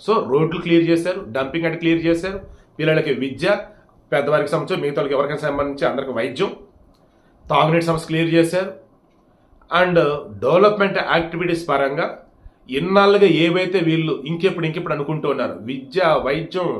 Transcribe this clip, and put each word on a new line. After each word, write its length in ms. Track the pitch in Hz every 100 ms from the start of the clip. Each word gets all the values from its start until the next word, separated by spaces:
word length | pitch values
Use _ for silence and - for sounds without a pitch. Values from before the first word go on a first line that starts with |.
| -
So 60 | 220 110
రోడ్లు 260 | 135 160 180 175
క్లియర్ 200 | 170 165
చేశారు, 280 | 165 175 196 - 131
డంపింగ్ 300 | 135 170 165
యార్డ్ 120 | 165
క్లియర్ 180 | 165 165 165
చేశారు, 320 | 170 185 196 - - _ -
పిల్లలకి 340 | 156 156 151 123
విద్య, 240 | 135 120 180 202 - - _ _ _
పెద్దవారికి 400 | 147 147 151 147
సంబంధించి 280 | 160 147 180
మిగతా 160 | 143 143
వాళ్ళకి 160 | 139 139
ఎవరికైనా 280 | 143 147 151
సంబంధించి 360 | 143 143 139 151
అందరికి 220 | 120 127 113
వైద్యం, 320 | 127 127 196 - - _ _ _ _ _ _ _ -
తాగునీటి 420 | 147 156 170 165
సమస్య 160 | 160 160
క్లియర్ 220 | 160 165 165
చేశారు. 340 | 165 180 196 - - _ _ _ _ _ _ _ - 165
And 180 | 180 170 147 147 107 101
డెవలప్‌మెంట్ 540 | 120 170 208 208 196 190 -
యాక్టివిటీస్ 500 | 160 165 170 175 170 -
పరంగా 360 | 139 139 147 196 - - _ - - - 131
ఇన్నాళ్ళుగా 500 | 170 196 202 202 196 151 170
ఏవైతే 340 | 180 175 190 165
వీళ్ళు 260 | 160 156 139 139
ఇంకెప్పుడు 360 | 165 165 - 160
ఇంకెప్పుడు 280 | 160 160 147
అనుకుంటూ 300 | 143 151 151
ఉన్నారు, 220 | 131 - - 107
విద్య, 300 | 135 - 180 170 147 120
వైద్యం, 440 | 151 160 185 170 113